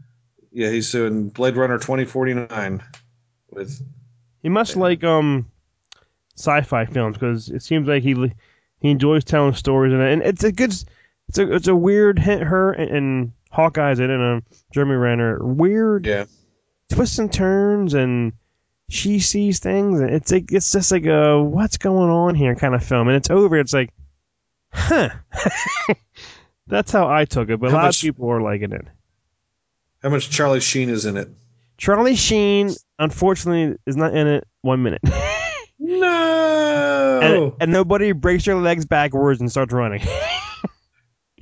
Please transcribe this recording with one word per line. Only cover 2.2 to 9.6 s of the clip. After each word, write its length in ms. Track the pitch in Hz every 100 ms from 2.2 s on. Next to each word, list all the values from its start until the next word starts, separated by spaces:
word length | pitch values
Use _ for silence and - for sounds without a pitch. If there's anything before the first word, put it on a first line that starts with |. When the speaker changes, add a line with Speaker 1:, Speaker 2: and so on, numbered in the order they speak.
| 131 123 117 110 98 95 - - _ _ _ _ _
Speaker 1:
with 300 | 98 98 139 135 - - _ _ _
Speaker 2:
He 60 | 160
must 240 | 202 220 185
Speaker 1:
Yeah. 60 |
Speaker 2:
like, 200 | 180 170
um, 420 | 165 160 151 139 120 _ _ _ _ - _ _ _ -
sci-fi 480 | - 147 135 123 113
films, 300 | 131 110 107
'cause 320 | 123 117 110
it 140 | 131
seems 260 | - 160 143
like 140 | 143
he 120 | 131
li-, 200 | 127 127 - _ _ _ _
he 100 | 147
enjoys 340 | 143 143 156
telling 300 | - 156 139
stories, 380 | 123